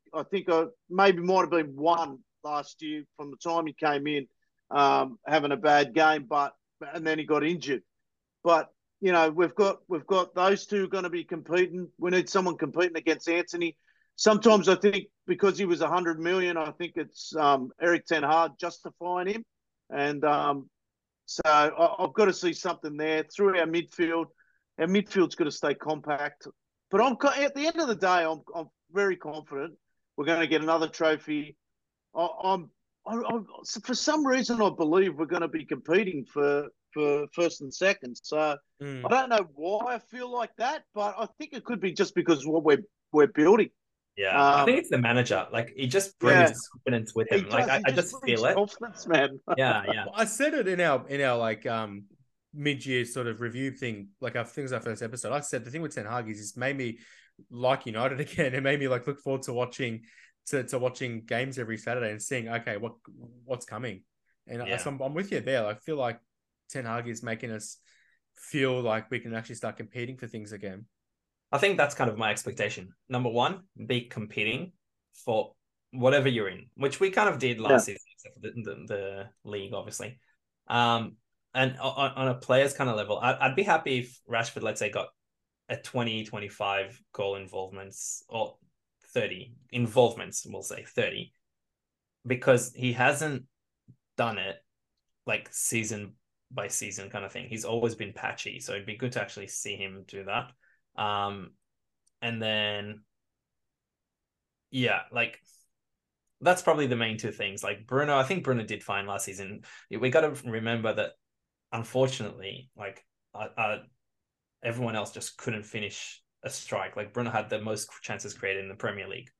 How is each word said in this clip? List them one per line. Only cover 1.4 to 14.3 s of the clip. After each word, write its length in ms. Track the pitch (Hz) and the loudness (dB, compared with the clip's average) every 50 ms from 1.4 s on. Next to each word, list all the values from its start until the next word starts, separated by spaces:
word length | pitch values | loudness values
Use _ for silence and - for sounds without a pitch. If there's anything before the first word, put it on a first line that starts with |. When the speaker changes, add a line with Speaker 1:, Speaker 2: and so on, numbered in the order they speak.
Speaker 1:
have 100 | 175 151 | 4 4
been 240 | 170 165 156 143 135 | 2 2 0 0 -4
one 440 | 139 151 165 170 170 160 143 135 127 - _ _ _ - | -2 2 2 4 2 2 -2 -6 -12 -18 _ _ _ -10
last 400 | 151 147 147 143 - - - 160 | -6 -6 -6 -6 -8 -12 -14 -10
year 220 | 151 156 151 143 _ _ | -8 -8 -8 -10 _ _
from 140 | - 147 143 | -14 -14 -14
the 80 | 135 - | -12 -8
time 280 | - 170 165 165 160 | -4 -2 0 0 0
he 60 | 156 143 | -2 -4
came 340 | - 160 151 143 139 139 | -2 0 0 0 0 0
in, 200 | 151 151 143 135 - _ _ _ _ _ _ _ - | -2 -2 -2 -4 -6 _ _ _ _ _ _ _ -2
um, 480 | - 143 143 139 139 139 135 131 117 - - | 2 4 6 6 6 4 2 0 -4 -10 -4
having 260 | - 147 156 147 - 196 | 2 2 2 2 2 0
a 40 | |
bad 380 | 117 127 151 147 147 143 120 113 | 2 4 6 6 6 6 4 4
game, 320 | 160 156 156 156 151 135 110 | 4 6 6 4 2 0 -2
but, 240 | 156 147 143 139 - _ _ _ _ - 156 143 143 | 0 0 0 0 -4 _ _ _ _ -18 -14 -10 -8
and 140 | 170 156 | -4 -2
then 120 | 160 156 156 | -2 0 0
he 60 | 147 | 0
got 180 | 147 151 147 147 | 0 2 2 2
injured. 400 | 160 180 165 120 135 135 107 - _ _ _ _ _ _ _ _ _ _ _ - | 0 0 -2 -2 -4 -4 -4 -6 _ _ _ _ _ _ _ _ _ _ _ 2
But, 260 | 170 170 160 143 - _ _ _ _ _ - | 4 4 4 4 0 _ _ _ _ _ -2
you 120 | 202 185 180 | 0 4 6
know, 180 | 170 160 160 | 6 6 4
we've 240 | 151 165 180 160 - | 4 4 2 2 4
got, 240 | - 208 196 180 - _ - | 4 4 4 2 0 _ -6
we've 180 | 180 156 143 | -6 -4 -2
got 280 | - 196 185 175 - - | 0 2 2 2 2 0
those 320 | 180 180 190 196 196 - | 2 4 4 4 2 0
two 220 | - 208 202 190 170 | -2 -2 -2 -2 0
gonna 200 | 185 190 175 175 | -2 -4 -4 -4
be 160 | 165 170 160 | -4 -6 -6
competing. 640 | - 175 160 - - 165 180 185 175 165 185 180 - _ - | -6 -8 -10 -6 -2 0 2 2 0 -2 -6 -10 -10 _ -4
We 120 | 160 180 | -2 2
need 180 | 180 180 170 - | 2 2 2 2
someone 300 | - 202 185 180 160 - | 2 2 2 2 0 -2
competing 380 | 156 139 113 156 180 180 165 | -4 -2 0 2 0 0 0
against 320 | 160 - 165 156 156 - 170 | -2 0 0 0 0 0 0
Antony. 480 | 170 175 170 - - 175 170 165 156 _ _ _ _ _ _ _ _ | 0 0 0 -2 -4 -4 -4 -4 -4 _ _ _ _ _ _ _ _
Sometimes 520 | - - 214 | 2 6 6